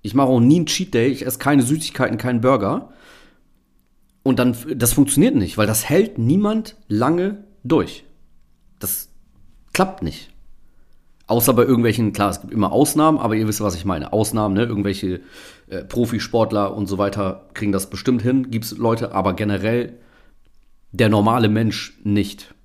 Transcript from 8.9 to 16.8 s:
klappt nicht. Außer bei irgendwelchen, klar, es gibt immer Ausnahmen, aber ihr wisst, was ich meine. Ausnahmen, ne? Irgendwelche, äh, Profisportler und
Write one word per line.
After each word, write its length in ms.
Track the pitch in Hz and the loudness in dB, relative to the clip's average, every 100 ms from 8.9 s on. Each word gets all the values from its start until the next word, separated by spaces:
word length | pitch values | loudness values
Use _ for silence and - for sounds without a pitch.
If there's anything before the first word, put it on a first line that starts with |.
| - - - _ _ - - _ | -8 -10 -20 _ _ -20 -20 _
klappt 280 | - 190 - | -2 -2 -2
nicht. 300 | 80 - - - - - - - - - _ _ - | -8 -8 -20 -20 -20 -20 -20 -20 -20 -20 _ _ -2
Außer 260 | 117 117 | 0 2
bei 100 | 123 | 2
irgendwelchen, 500 | 123 120 117 117 107 | 4 4 2 0 -2
klar, 160 | 101 101 | 0 -2
es 120 | 98 | -4
gibt 120 | - | -6
immer 180 | 110 98 | -2 0
Ausnahmen, 460 | 113 156 151 156 156 | 2 2 4 2 2
aber 180 | 117 110 | 0 0
ihr 120 | 107 | -2
wisst, 140 | 107 | -2
was 140 | 104 87 | -4 -4
ich 100 | 92 | -4
meine. 260 | 82 - | -4 -2
Ausnahmen, 440 | 107 110 113 107 98 | -2 0 0 0 0
ne? 80 | |
Irgendwelche, 580 | 117 104 101 98 95 90 - - - - _ | 0 -2 -4 -4 -6 -6 -10 -20 -20 -20 _
äh, 160 | 92 | -12
Profisportler 920 | - 120 117 110 - 117 110 107 98 | -6 -2 -2 -2 -2 0 2 0 -2
und 120 | 98 | -2